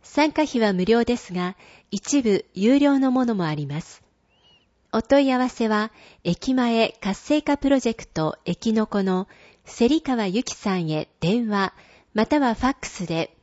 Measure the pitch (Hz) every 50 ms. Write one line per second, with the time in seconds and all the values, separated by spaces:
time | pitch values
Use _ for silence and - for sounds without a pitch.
0 | _ - - 285 294 311 - - 302 277 - 240 220 208 196 180 185 175 226 233
1 | 233 240 240 240 - - 175 180 180 180 196 _ - - - - _ _ - 196
2 | - - 277 285 240 220 196 190 - _ _ 185 196 226 269 285 285 285 277 269
3 | 269 262 247 262 262 240 226 190 175 156 151 151 147 135 139 160 - - - -
4 | _ _ _ _ _ _ _ _ _ _ _ _ _ _ _ _ _ _ - 220
5 | 220 _ 277 285 277 269 254 247 247 247 - - 233 220 214 208 214 226 _ -
6 | - - - _ _ 175 175 - - 262 262 254 240 233 233 226 226 - - _
7 | - 196 190 - - - 294 302 294 - 285 277 - 269 277 262 - 233 226 -
8 | - _ _ 165 156 156 - _ _ - 175 _ - 226 220 220 214 - - 202
9 | 190 190 185 185 196 _ - - - - _ _ _ - - - 233 247 302 320
10 | - 277 254 233 214 190 175 226 254 - - - - 208 190 180 170 156 156 156
11 | 156 _ _ _ - 165 208 240 240 214 208 202 196 180 - - - _ - _
12 | _ _ _ 208 226 - 302 302 277 240 220 - - 254 277 _ - - - -
13 | 185 160 165 165 165 - _ _